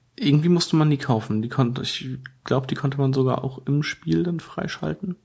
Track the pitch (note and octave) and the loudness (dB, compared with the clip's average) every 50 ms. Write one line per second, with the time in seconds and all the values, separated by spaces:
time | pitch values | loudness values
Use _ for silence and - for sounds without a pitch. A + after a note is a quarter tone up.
0 | _ _ - - B3 D3 C#3+ D3+ D#3 F3 F3 E3 - - - D#3 D3+ D3+ D3 C3+ | _ _ -8 -2 2 4 4 4 6 4 4 4 4 2 4 4 4 4 2 2
1 | - - A#2+ A2 - - A2 A2 A2+ A#2 - - B2 A#2+ B2 - - - - - | 2 0 0 0 0 -2 -2 -2 -2 -2 2 2 2 2 0 -4 -4 -6 -6 -6
2 | - C3 C3 C3 - - _ _ - - B2+ C3 C3 C3 C3 - - C#3 C3+ C#3 | -8 -8 -10 -10 -12 -16 _ _ -4 0 0 0 0 -2 -6 -2 -2 -2 0 2
3 | C3+ C3+ C3+ C3+ B2+ B2+ B2+ - - C3 C3 - - - C#3+ D3 D3+ - - - | 0 2 2 2 2 2 0 -2 -4 -6 -8 -6 -4 0 0 0 0 -2 -6 -8
4 | - E3 E3 E3 F3 F3 F3 D#3 - - - - - D#3+ - - - D#3 D#3+ - | -2 0 0 0 0 0 -4 -6 -8 -8 -8 -6 -6 -6 -6 -6 -4 -6 -4 -4
5 | G3 F3+ F3+ _ | -6 -8 -8 _